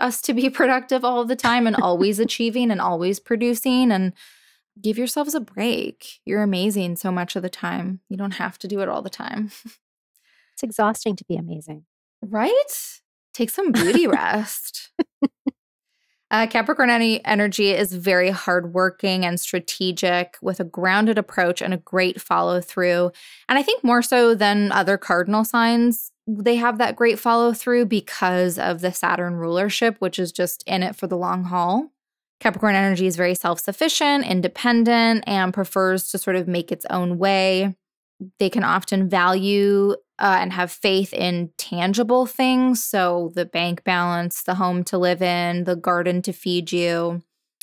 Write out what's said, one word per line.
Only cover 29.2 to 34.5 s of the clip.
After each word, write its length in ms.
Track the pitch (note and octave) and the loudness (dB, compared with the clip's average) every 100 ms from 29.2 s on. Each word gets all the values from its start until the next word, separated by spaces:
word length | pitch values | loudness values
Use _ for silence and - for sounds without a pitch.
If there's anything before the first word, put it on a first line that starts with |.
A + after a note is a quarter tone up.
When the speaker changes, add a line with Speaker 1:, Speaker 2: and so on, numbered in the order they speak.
| F3 E3+ | -2 -4
Speaker 1:
rulership, 600 | E3 F3 G3+ - A#3 G#3+ | -2 -2 0 0 0 0
which 180 | F#3 F#3 | -4 -4
is 140 | F3 | -4
just 320 | - F3+ - - | -2 -4 -4 -4
in 160 | F#3 | -2
it 140 | F#3 - | -2 -4
for 100 | F3+ | -6
the 100 | F3 | -4
long 280 | F3+ F3+ | -2 -4
haul. 480 | F3+ F3+ F3 G#3+ D#4 _ _ _ _ _ | -2 -2 0 0 -2 _ _ _ _ _
Capricorn 340 | A3 - G#3+ | -2 2 2
energy 320 | G3 G3 F3+ F#3 | 4 2 2 0
is 100 | E3 | 0
very 180 | F3+ | 0
self-sufficient, 920 | F3+ F3 E3+ - G3 D#4+ - D4 C#4+ - | 0 -2 -2 -4 -2 0 2 2 2 0
independent, 1000 | F#3 F3+ | 0 -2